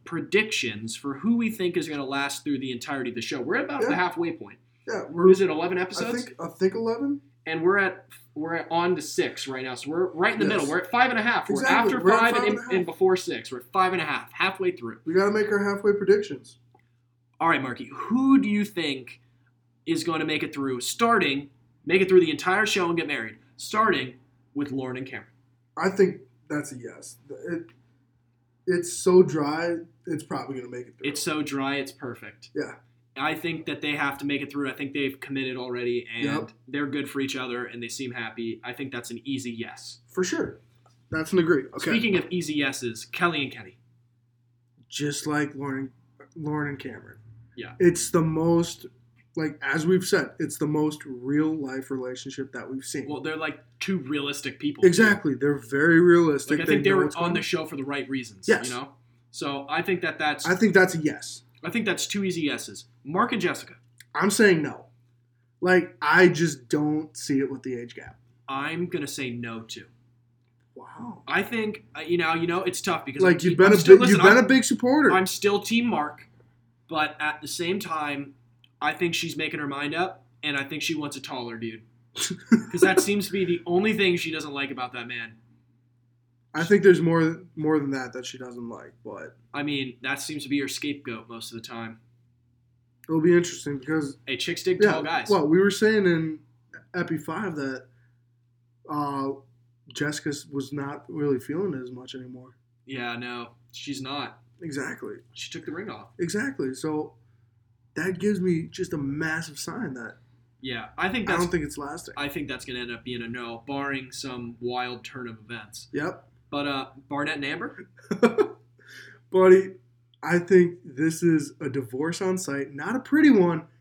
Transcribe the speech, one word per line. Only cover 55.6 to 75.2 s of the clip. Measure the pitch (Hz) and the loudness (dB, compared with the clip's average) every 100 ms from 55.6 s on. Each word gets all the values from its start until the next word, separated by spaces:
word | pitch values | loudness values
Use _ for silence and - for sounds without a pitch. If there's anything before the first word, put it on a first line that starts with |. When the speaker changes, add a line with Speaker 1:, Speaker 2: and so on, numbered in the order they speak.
| 117 139 165 165 | -2 2 6 8
Speaker 2:
realistic. | 175 170 160 139 - 151 | 10 8 6 2 0 0
Speaker 1:
Like, | |
I | 160 | 4
Speaker 2:
They | |
Speaker 1:
think | 143 | 4
they | 190 | 6
Speaker 2:
know | 190 | 4
Speaker 1:
were | |
Speaker 2:
what's | 147 170 | 4 0
Speaker 1:
on | |
Speaker 2:
going | 170 | 0
Speaker 1:
the | 170 | 0
show | - 170 156 | 0 -4 -4
for | 139 | -8
the | |
right | 135 139 123 | -6 -6 -4
reasons, | 135 110 101 - | -6 -8 -4 2
Speaker 2:
Yes. | 208 127 | 2 0
Speaker 1:
you | 123 | -8
know? | 139 - _ _ _ | -10 -16 _ _ _
So | - 143 139 139 | -10 -6 -6 -4
I | 160 | -2
think | 170 175 | 0 -2
that | 170 156 | -2 -2
that's | 151 139 170 | -2 -2 0
Speaker 2:
I | |
think | 180 214 | 4 6
that's | 185 185 | 8 6
a | 165 | 4
yes. | 151 104 - - _ _ | -2 -4 -10 -16 _ _
Speaker 1:
I | 160 | -6
think | 233 | -4
that's | 196 165 - | -2 -2 -2
two | 202 | -2
easy | 190 170 | -2 -2
yeses. | 147 120 - 95 - _ | -2 -4 -8 -16 -20 _
Mark | 135 180 240 | -4 0 0
and | 233 | 0
Jessica. | 165 - - - _ - - | 0 -2 -10 -20 _ -20 -8
Speaker 2:
I'm | 147 196 | 0 2
saying | 202 208 165 | 6 6 6
no. | 139 - - _ _ _ _ _ _ _ | 2 -8 -16 _ _ _ _ _ _ _
Like, | 175 185 - - | 4 4 4 -2
I | 147 170 180 | 2 8 8
just | 156 165 135 120 | 6 0 -2 -4
don't | 151 151 151 156 - | -2 0 -2 -6 -8
see | - 135 | -2 0
it | 131 | -2
with | 131 | -4
the | 131 120 | -8 -8
age | 120 - | -10 -14
gap. | - - _ _ - | -18 -20 _ _ -10
Speaker 1:
I'm | 139 151 165 175 | -8 -6 -4 -4
gonna | 165 139 | -4 -6
say | - 127 | -6 -6
no, | 120 117 113 | -6 -8 -10
too. | 113 113 - _ _ _ _ _ _ _ _ - | -12 -16 -18 _ _ _ _ _ _ _ _ -20
Speaker 2:
Wow. | - - 233 196 - | -20 -16 -14 -14 -4
Speaker 1:
I | 170 | -2
think, | 202 233 214 - - 151 | -2 -2 -4 -6 -12 -12
uh, | |
you | 160 175 | -2 0
know, | 160 | 0
you | 165 170 | 0 0
know, | 180 | -2
it's | 185 180 | -2 -4
tough | 185 160 | -2 -4
because | 139 135 | -4 4
Speaker 2:
Like, | 185 170 | 4 6
Speaker 1:
I'm | 175 | 4
Speaker 2:
you've | |
Speaker 1:
te-, | 151 | 6
Speaker 2:
been | 190 | 8
Speaker 1:
I'm | |
Speaker 2:
a | 202 | 8
Speaker 1:
still, | 165 190 | 10 10
Speaker 2:
big, | |
Speaker 1:
listen, | 190 202 | 10 8
Speaker 2:
you've | |
been | 190 240 | 8 8
Speaker 1:
I'm, | |
Speaker 2:
a | 220 | 8
big | 262 | 4
supporter. | - 226 247 302 269 | 2 0 2 4 4
Speaker 1:
I'm | 185 | 4